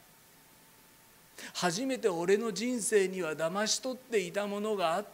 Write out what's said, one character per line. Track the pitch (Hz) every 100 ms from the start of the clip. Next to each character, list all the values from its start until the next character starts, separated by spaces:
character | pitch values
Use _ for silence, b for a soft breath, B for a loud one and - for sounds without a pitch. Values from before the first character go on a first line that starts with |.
| - - - - - - - - - - - - - - B
初 | - 180 170 262
め | 254
て | 214
俺 | 170 175 208
の | 233
人 | 180 240 254
生 | 185 214 190
に | 185
は | 160
騙 | 156 165 196 214
し | -
取 | 262
っ | 254
て | - 226
い | 175
た | 180 202
も | 202
の | 214 202
が | 170
あ | 175
っ | 208